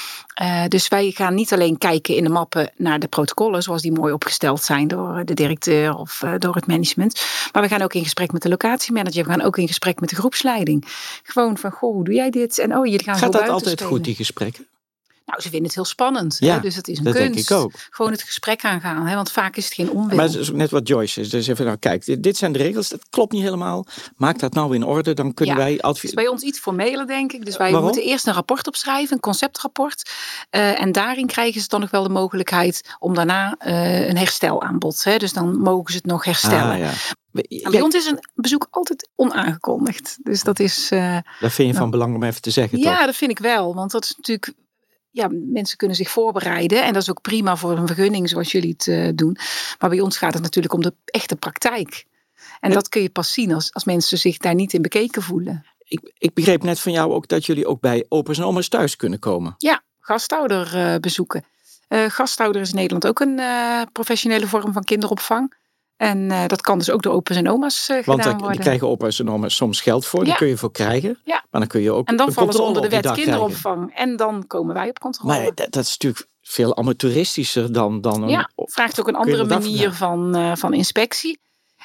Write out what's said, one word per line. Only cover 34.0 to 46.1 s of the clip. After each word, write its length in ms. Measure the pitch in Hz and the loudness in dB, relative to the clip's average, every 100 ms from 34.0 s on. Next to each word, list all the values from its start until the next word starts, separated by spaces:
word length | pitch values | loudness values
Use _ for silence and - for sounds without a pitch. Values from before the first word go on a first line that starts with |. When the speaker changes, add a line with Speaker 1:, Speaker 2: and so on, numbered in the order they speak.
| - | 2
Speaker 1:
een 100 | 175 | 2
herstelaanbod, 840 | 185 - - - 190 180 156 151 | 2 2 0 0 -2 -2 -2 0
hè? 140 | 196 214 | 2 2
Dus 160 | 202 | 2
dan 240 | 185 175 185 | 0 0 2
mogen 340 | 190 185 170 | 2 2 0
ze 60 | 175 | -6
het 80 | 180 | -2
nog 200 | 170 - | -2 0
herstellen. 460 | 165 - 107 117 | 0 4 4 4
Speaker 2:
Ah, 40 | 95 | 0
ja. 80 | 80 | -2
Speaker 1:
En 260 | 67 - - _ | -2 -6 -8 _
bij 140 | - - | -6 -6
Speaker 2:
Jij 340 | - - 214 | -6 2 4
Speaker 1:
ons 140 | 302 349 | 6 4
is 100 | 311 | 2
een 140 | 285 - - | -2 -4 -4
bezoek 320 | 240 285 - | 0 0 0
altijd 380 | - 359 311 - - | -2 -2 -4 -8 0
onaangekondigd. 1000 | 254 - 185 165 - 240 - - - - | 2 2 -2 -2 -2 0 -2 -2 -10 -10
Dus 200 | - 202 | -4 0
dat 160 | - 196 | 0 2
is, 320 | 202 - - | 2 0 0
eh, 260 | 190 180 175 - - | 0 2 -2 -4 -4
Speaker 2:
Dat 120 | 117 | -2
vind 140 | - 131 | 4 4
je 60 | |
van 60 | 185 117 | 4 2
Speaker 1:
nou. 20 | |
Speaker 2:
belang 240 | 120 120 113 | 2 0 0
om 80 | |
even 180 | 117 113 | -2 -2
te 100 | - | -2
zeggen, 280 | 123 113 240 | 0 2 2
Speaker 1:
Ja, 160 | 311 349 | 2 4
Speaker 2:
toch? 80 | 277 | 2
Speaker 1:
dat 100 | 262 | 0
vind 160 | 277 | -2
ik 80 | 220 | 0
wel. 340 | 220 226 175 180 | 0 0 0 -4
Want 160 | 190 | -4
dat 120 | 233 | -4
is 100 | - - | -4 -8
natuurlijk, 360 | - 220 - - _ _ _ _ _ | -4 -4 -6 -14 _ _ _ _ _
ja, 160 | 240 202 | -4 -2
mensen 460 | 170 262 240 196 - | -2 -2 -2 -2 -2
kunnen 200 | 202 175 | 0 0
zich 120 | |
voorbereiden. 720 | 190 | 0